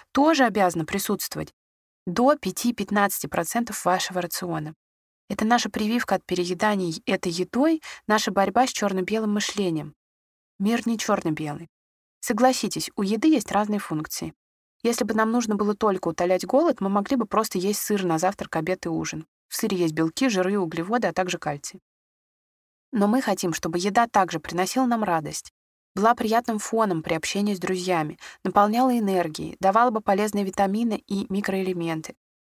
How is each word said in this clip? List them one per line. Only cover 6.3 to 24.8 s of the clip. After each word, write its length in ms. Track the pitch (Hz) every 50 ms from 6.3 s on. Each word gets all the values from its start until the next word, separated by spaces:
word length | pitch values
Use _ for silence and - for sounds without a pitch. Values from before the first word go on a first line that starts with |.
| 180 175 175 175 180 165 - 214 208 196 185 170 160 - -
этой 260 | - 196 190 - 185 165
едой, 480 | 175 185 - - 233 277 320 330 311 - - - - -
наша 260 | - 214 214 - - 190
борьба 340 | 196 196 202 196 240 262
с 40 | 262
чёрно-белым 600 | - - 214 202 190 190 185 175 208 220 220 214 208
мышлением. 640 | 208 208 - - - 202 185 165 156 147 151 - _ _ _ _ _ _ _ _ _ _ _ _ -
Мир 280 | 196 208 233 233 -
не 120 | 226 233 214
чёрно-белый. 720 | - - 208 196 - 165 156 151 156 147 147 - 170 - _ _ _ _ _ _ _ _ _ _ -
Согласитесь, 640 | - 240 208 247 262 254 - - 196 - 165 - - -
у 80 | - 202
еды 260 | 190 214 226 214 311
есть 220 | 311 254 - -
разные 300 | - 196 214 208 208 202
функции. 520 | - - 160 151 156 - - - 170 160 - _ _ _ _ _ _ _ _ _ -
Если 180 | 233 233 - 240
бы 100 | 208 220
нам 200 | 214 220 220 226
нужно 240 | 247 233 214 214
было 180 | 202 208 202 208
только 320 | - - 214 190 185 -
утолять 400 | 170 165 - 175 180 185 180 -
голод, 340 | 180 - 262 320 349 262 -
мы 80 | 190 196
могли 280 | 196 202 202 - 277
бы 100 | 254 220
просто 320 | - - 208 220 - - 190
есть 220 | 175 202 208 -
сыр 240 | - - 214 202 190
на 140 | 175 160 160
завтрак, 360 | 170 185 202 - 202 - -
обед 320 | 160 160 170 185 185 -
и 20 | 170
ужин. 380 | 165 160 160 156 - 156 160 - _ _ _ _
В 80 | -
сыре 200 | - - 214 202
есть 160 | 180 175 165 156
белки, 360 | 156 160 165 - - 262 269
жиры, 280 | 214 185 185 185 202
углеводы, 520 | 208 185 160 165 165 165 185 220 247 226 185
а 40 | 151
также 260 | - 185 180 175 165
кальций. 420 | - 156 147 147 - - - 185 _ _ _ _ _ _ _ _ _ _ _ _ _ _ _ _ _ _ _ _ _ _ -
Но 160 | 226 202 208
мы 140 | 214 262 262
хотим, 300 | - 196 - - 175 160
чтобы 260 | - - 175 165 175
еда 280 | 175 208 202 240 233
также 320 | 233 - 208 185 175 175 160
приносила 480 | - - 165 175 185 190 - 254